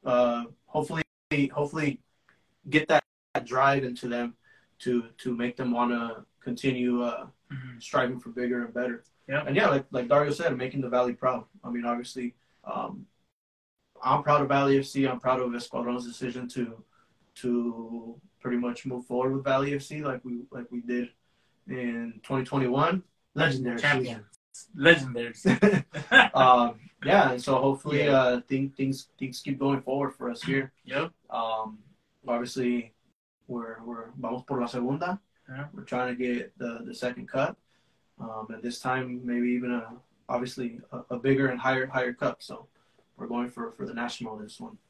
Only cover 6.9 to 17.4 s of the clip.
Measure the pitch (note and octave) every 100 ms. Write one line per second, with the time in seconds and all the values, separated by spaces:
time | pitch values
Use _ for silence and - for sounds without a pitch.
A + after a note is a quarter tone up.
6.9 | A#2+ A#2+ - - _ _ C#3 B2+ A#2+ -
7.9 | C#3 B2 B2 A#2 A#2 B2 B2 A#2 A#2+ B2
8.9 | A#2 - _ - C#3 D3 C#3+ G#3+ C#3 C#3
9.9 | C3 A#2+ C#3+ D3 - E3+ B2+ B2+ C3+ C3+
10.9 | B2 B2 A#2+ B2+ A#2+ - - A#2+ A#2+ A#2+
11.9 | A#2+ B2 C3 B2 - _ _ - - -
12.9 | G3 G3 _ _ _ _ _ _ _ _
13.9 | - B2+ C#3 C#3+ D3 C3+ C#3 C#3 C#3 C3+
14.9 | C#3 C3+ B2 C3 B2+ B2 A#2+ - B2 A#2+
15.9 | B2 A#2+ A#2+ B2+ B2 B2 B2+ A#2 A2+ -
16.9 | _ _ _ _ -